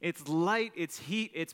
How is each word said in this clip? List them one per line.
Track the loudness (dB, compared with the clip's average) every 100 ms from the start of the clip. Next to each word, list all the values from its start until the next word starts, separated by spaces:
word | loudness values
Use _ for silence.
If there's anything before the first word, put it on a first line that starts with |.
its | -4 -2 0
light, | 2 4 4 0 -2
its | -4 -6
heat, | -2 -2 0 -2
its | -6